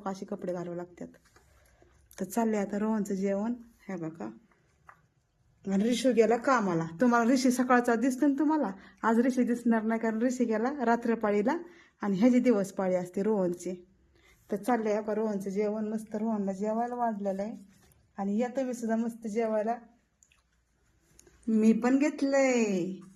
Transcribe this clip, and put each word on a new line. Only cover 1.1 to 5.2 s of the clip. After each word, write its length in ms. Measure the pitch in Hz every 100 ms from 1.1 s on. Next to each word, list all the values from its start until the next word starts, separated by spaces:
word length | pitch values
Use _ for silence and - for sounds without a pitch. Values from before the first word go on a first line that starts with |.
| - _ _ _ _ _ _ _ _ _ -
तर 40 |
चालले 320 | 190 233 226 208
आता 220 | 196 202
रोहनचं 360 | 220 220 196
जेवण. 400 | 190 196 196 226 240 - _ -
हे 80 | 180
बघा, 280 | 156 165 220 - _ _ _ _ - - _ _